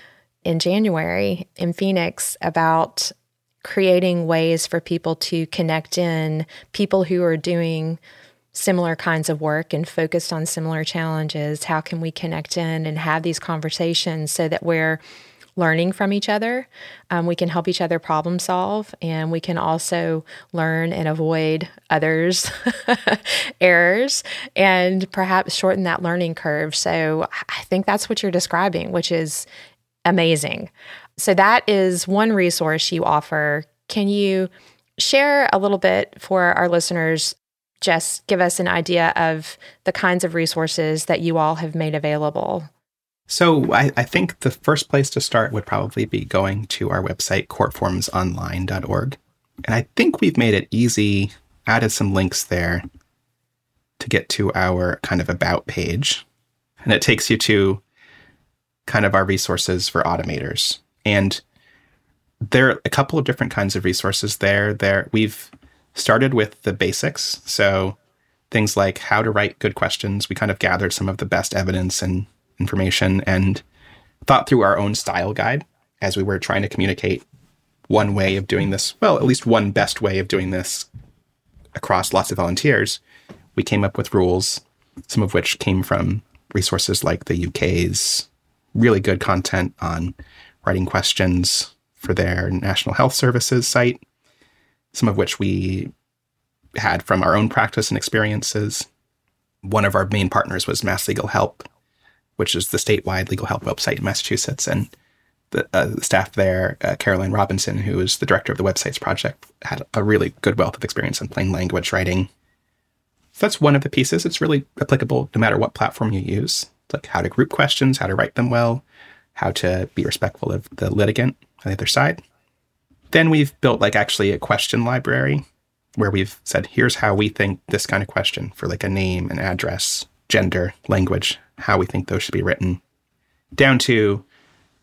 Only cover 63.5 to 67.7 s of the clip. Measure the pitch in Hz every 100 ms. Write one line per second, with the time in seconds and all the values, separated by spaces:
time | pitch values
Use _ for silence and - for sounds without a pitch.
63.5 | - 98 95 95 92 95 - 104 - 98
64.5 | 101 104 104 98 98 - 110 104 - -
65.5 | - _ _ _ - - 117 135 123 104
66.5 | - 104 95 92 - 151 - - - -
67.5 | - 101